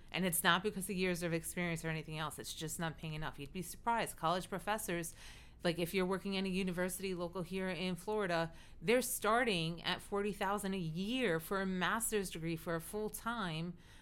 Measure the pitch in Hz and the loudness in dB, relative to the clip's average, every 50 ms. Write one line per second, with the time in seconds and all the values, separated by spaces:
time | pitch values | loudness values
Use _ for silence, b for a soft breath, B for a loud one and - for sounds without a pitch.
0 | B B B 165 185 185 165 - - 180 170 185 180 214 - 196 185 - 202 180 | B B B 0 2 2 2 4 6 8 6 8 6 2 -2 -2 -4 -2 0 2
1 | 185 185 175 165 175 170 165 165 165 - - 180 175 170 165 160 - 160 160 156 | 2 2 2 2 2 0 0 0 -2 -2 -2 0 0 0 0 0 0 -2 -2 -2
2 | 151 160 156 156 160 147 - - - - - - 165 156 - - 170 160 - - | -4 -6 -4 -4 -4 -4 -4 -6 -8 -8 -6 -6 -4 -4 -2 -2 -2 -2 -2 -4
3 | - 160 156 156 156 135 - - 143 139 - 185 170 - - - - 233 233 226 | -6 -6 -4 -2 -4 -4 -4 -6 -8 -8 -6 -6 -6 -6 -8 -4 0 0 2 2
4 | 180 143 - - - 160 175 196 - - 202 175 - 208 214 214 - - 175 170 | 2 0 -2 0 2 2 2 2 0 -2 -4 -4 0 0 0 0 0 0 0 0
5 | 165 160 - B B B B B B B B B - 175 160 160 175 160 202 190 | -2 -4 -8 B B B B B B B B B 2 2 2 2 0 2 2 2
6 | 185 180 190 180 - 196 196 190 190 190 180 185 196 185 175 180 180 185 185 - | 4 4 2 0 0 0 0 2 2 2 2 2 2 2 2 2 0 0 0 -2
7 | 190 196 185 170 175 170 175 190 170 170 190 190 190 185 180 156 185 185 180 170 | -4 -4 -2 -2 -4 -4 -2 -4 -4 -2 -2 -2 0 0 0 0 0 0 0 -2
8 | - 214 214 214 202 175 170 165 165 160 B B B B B B 160 180 233 254 | -2 0 0 2 2 2 4 2 2 0 B B B B B B 2 4 4 4
9 | - - - - - 202 220 240 262 233 196 170 160 160 170 165 - - 180 - | 4 2 -2 2 4 4 6 6 6 4 4 2 2 0 -2 -2 -2 -2 -2 -2
10 | - - 208 202 202 208 196 - 202 190 202 208 196 190 190 190 175 160 156 175 | -4 -2 -2 0 0 0 0 0 0 0 0 0 0 0 0 0 -2 -2 -2 -2
11 | 190 208 247 262 247 196 160 160 160 - 202 190 190 190 185 185 175 175 202 226 | -2 0 2 2 4 4 2 2 0 0 -2 0 0 0 2 2 2 2 2 2
12 | 226 - 220 208 190 175 - 170 160 170 165 160 - - 165 165 160 - - 208 | 0 2 0 0 0 0 -4 -4 -4 -2 -4 -2 -2 -2 -2 -2 -2 -4 -4 -4
13 | 214 208 - - - 226 240 233 196 175 156 160 165 180 175 B B B B B | -4 -4 -4 -4 -4 -4 -2 -2 -2 -2 -2 -2 -4 -4 -6 B B B B B